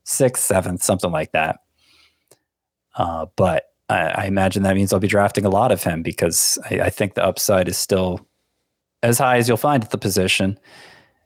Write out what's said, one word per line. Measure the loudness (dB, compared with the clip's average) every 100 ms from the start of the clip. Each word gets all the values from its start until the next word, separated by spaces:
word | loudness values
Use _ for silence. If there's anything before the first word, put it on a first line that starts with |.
sixth, | -8 0 0 0
seventh, | 0 0 0 -2
something | -2 0 -2
like | -4 -4
that. | -2 -2 -4 _ _ _ _ _ _ _ _ _ _ _ _ _
Uh, | -6 -4 -4 -6
but | 0 0 0 -4 _ -4
I, | -2 0
I | -2 -2
imagine | 0 0 0
that | 0 2
means | 2
I'll | 2
be | 2
drafting | 2 2 2
a | 2
lot | 2 2
of | 2
him | 0 -4
because | -4 -2 -2 0 0 -2 -4
I, | -2
I | -2
think | -2 -4
the | 0
upside | -2 0 0 2 0
is | -2
still | 0 0 0 -4 -10 _ _ _ _ _ _ _
as | 0 2
high | 2 2
as | 2
you'll | 2
find | 2 0
at | 0
the | -4
position. | -2 0 0 0 0 -2 _ -20 -20 -20 _ _